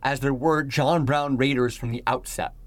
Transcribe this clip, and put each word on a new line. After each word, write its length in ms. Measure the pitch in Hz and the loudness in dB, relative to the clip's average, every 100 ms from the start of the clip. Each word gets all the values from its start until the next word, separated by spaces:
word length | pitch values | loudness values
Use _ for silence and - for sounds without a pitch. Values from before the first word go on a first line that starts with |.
as 180 | 135 139 | -2 0
there 120 | 135 | 0
were 280 | 135 151 156 | 0 2 2
John 420 | 143 127 139 170 | 0 0 2 2
Brown 320 | 131 147 143 131 | 2 0 0 2
raiders 400 | 135 135 123 - | 2 2 0 -2
from 140 | 123 | -6
the 120 | 120 - | -4 -2
outset? 480 | 127 - - 85 - | -2 -4 -6 -6 -8